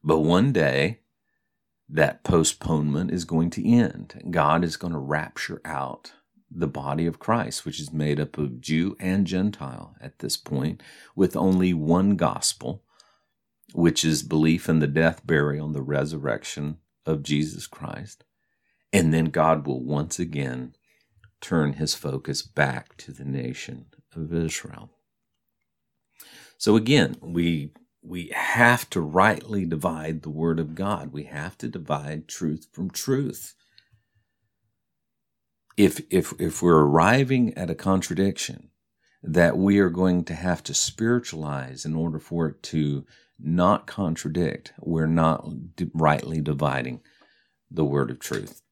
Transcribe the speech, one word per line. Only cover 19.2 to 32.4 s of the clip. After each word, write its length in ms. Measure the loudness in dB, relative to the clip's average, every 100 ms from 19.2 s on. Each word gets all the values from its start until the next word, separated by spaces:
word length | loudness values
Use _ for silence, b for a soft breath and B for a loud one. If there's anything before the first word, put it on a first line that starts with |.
| 2
God 420 | 2 4 4 0
will 160 | -6
once 340 | -2 -4 -4 -6
again 580 | -6 -4 -4 -6 -12 _ _ _ _ _ _ _
turn 320 | -2 0 0
his 200 | 0 -4
focus 480 | -2 -4 -6 -6 -8
back 540 | -6 0 0 0 -10 -20
to 140 | -18
the 140 | -12 -6
nation 640 | -6 -6 -10 -12 -14 -18 _ _ -10
of 180 | -4
Israel. 580 | -2 -2 -4 -10 -18 -20 _ _ _ _ _ _ _ _ _ _ _ _ B B B B B
So 180 | 4 4
again, 400 | 6 4 4 -2
we, 540 | -6 0 0 0 -4 _ _ _
we 300 | -14 -12 -8
have 560 | -6 -2 4 6 4 0
to 100 | -4
rightly 640 | 0 4 4 4 -2 -4 -2
divide 560 | -2 -2 -4 -6 -6
the 80 | -8
word 300 | -2 0 0
of 160 | -2 -4
God. 360 | -4 -4 -6
We 120 | -12
have 340 | -12 -10 -10 -10
to 100 | -10
divide 600 | -10 -6 -6 -4 -10 -10
truth 380 | -6